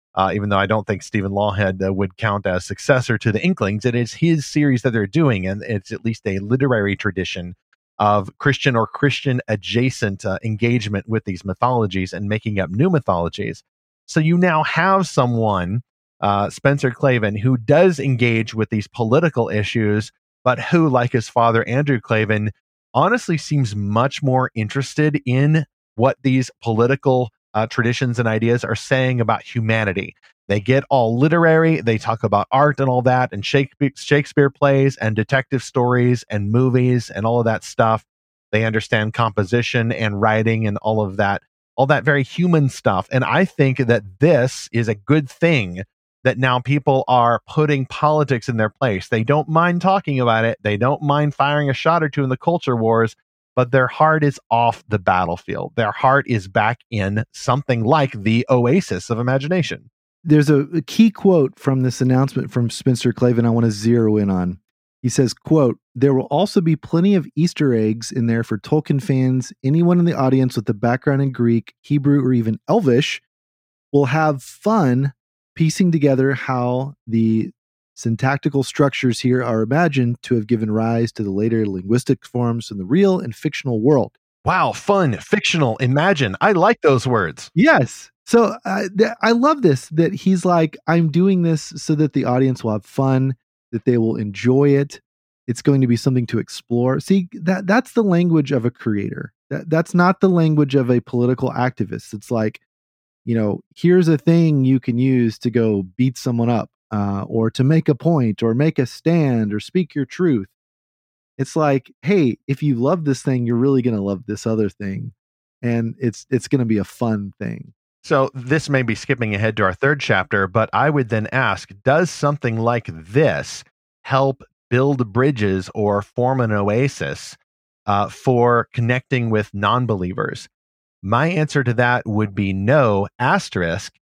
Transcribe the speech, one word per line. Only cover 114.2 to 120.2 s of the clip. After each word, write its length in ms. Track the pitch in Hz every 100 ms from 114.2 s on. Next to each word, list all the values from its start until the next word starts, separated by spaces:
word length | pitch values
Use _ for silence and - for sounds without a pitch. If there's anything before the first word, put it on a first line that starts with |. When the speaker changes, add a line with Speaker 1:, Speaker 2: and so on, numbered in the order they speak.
| -
Speaker 2:
this 200 | 104 117
other 220 | 113 104
thing. 440 | - 101 95 - - _ _ _ _
And 320 | 120 117 117 -
it's, 280 | 120 - -
it's 180 | 131 -
gonna 180 | 139 117
be 120 | 107
a 60 |
fun 480 | 95 - 120 107 101 -
thing." 340 | 101 113 - _ _ _
Speaker 1:
So 260 | - 147 135
this 380 | 131 123 151 143
may 120 | 139
be 120 | 120
skipping 400 | 107 - 127 113
ahead 220 | 101 110 110
to 80 |
our 100 | 98
third 260 | 90 135 147
chapter, 460 | - 104